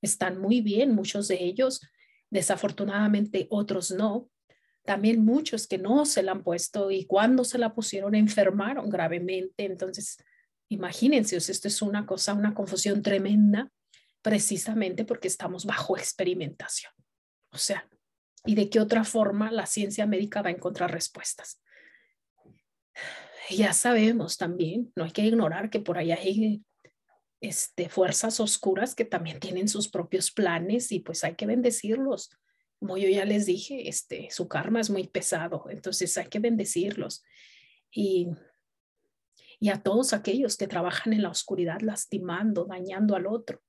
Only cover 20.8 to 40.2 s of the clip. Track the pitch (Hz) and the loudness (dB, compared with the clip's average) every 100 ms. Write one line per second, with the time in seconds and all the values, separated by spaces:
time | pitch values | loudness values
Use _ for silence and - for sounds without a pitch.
20.8 | 175 170 - - - - - - _ - | -4 -2 -6 -8 -10 -10 -12 -18 _ -20
21.8 | - _ _ _ _ _ - _ _ _ | -20 _ _ _ _ _ -20 _ _ _
22.8 | _ - - - - - - 190 208 160 | _ -14 -14 -14 -18 -18 -6 2 4 4
23.8 | 240 233 214 233 165 - 175 175 160 202 | 4 6 6 4 0 -2 -4 0 -2 -2
24.8 | 233 - 165 185 214 226 165 170 208 214 | -4 -4 -4 2 4 4 2 0 -4 -4
25.8 | 208 175 165 165 190 202 220 214 _ _ | -2 -2 0 0 0 2 0 0 _ _
26.8 | _ _ _ _ _ _ 214 - - - | _ _ _ _ _ _ -8 -6 -6 -4
27.8 | 170 - 185 - 220 - 214 - 196 190 | -4 2 2 2 -2 0 -2 0 0 0
28.8 | 254 - 226 170 165 151 190 180 208 208 | -2 -2 -4 -2 -6 -8 -8 -2 -2 -2
29.8 | - 190 170 185 - - 190 170 175 233 | -4 -6 -2 -2 -2 0 0 0 0 -2
30.8 | 240 190 - 165 160 165 208 240 247 233 | -2 -6 -6 -6 -6 -4 -2 2 2 0
31.8 | 208 233 269 226 - _ _ _ _ _ | -2 -2 0 -4 -8 _ _ _ _ _
32.8 | 202 185 196 196 202 208 196 180 - 269 | -8 0 2 4 4 2 2 0 -2 -8
33.8 | - - - - - - 175 151 160 226 | -6 -8 -8 -12 -10 -8 -4 -4 0 0
34.8 | 214 196 185 185 180 170 170 180 - 151 | 2 -2 -2 -4 -2 -4 -4 -8 -10 -10
35.8 | 165 - 175 - 170 214 233 226 202 170 | -6 -4 -2 -2 -4 -2 0 0 0 -2
36.8 | 196 214 - - _ _ - - _ _ | -2 -4 -8 -10 _ _ -20 -20 _ _
37.8 | _ - 202 185 175 160 - _ _ _ | _ -4 0 0 0 -6 -14 _ _ _
38.8 | _ _ _ _ _ _ _ - 208 196 | _ _ _ _ _ _ _ -2 -2 0
39.8 | 196 208 262 214 | 2 2 2 0